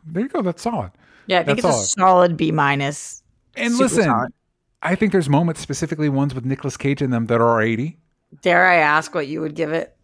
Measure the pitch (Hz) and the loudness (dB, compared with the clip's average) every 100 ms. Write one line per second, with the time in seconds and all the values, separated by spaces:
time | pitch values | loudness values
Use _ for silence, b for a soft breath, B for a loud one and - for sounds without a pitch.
0 | 160 160 262 349 185 170 233 220 95 _ | -8 -6 -4 -4 -4 -4 -6 -6 -8 _
1 | b b b 180 170 226 185 123 98 - | b b b -2 0 0 2 0 -2 2
2 | 185 180 180 160 160 156 143 143 143 147 | 4 6 4 2 -2 0 0 0 -2 -6
3 | - - _ _ _ - 233 240 262 233 | -14 -18 _ _ _ -6 -4 0 2 2
4 | 175 117 123 _ _ _ _ _ 156 185 | 2 0 -2 _ _ _ _ _ -4 0
5 | 214 190 139 143 170 160 - 139 160 156 | 2 0 2 2 2 -4 -8 -6 -6 -2
6 | 151 135 143 127 123 135 143 - 139 139 | -2 0 -2 -4 -6 -4 -6 -4 -4 -2
7 | 135 120 113 117 117 113 110 113 147 - | -2 -2 0 2 4 4 2 0 -4 -8
8 | _ _ _ - 180 175 185 175 151 151 | _ _ _ -4 2 4 4 4 4 2
9 | 156 175 143 156 160 151 156 165 - _ | 0 -6 -6 -6 -6 -4 -4 -4 -6 _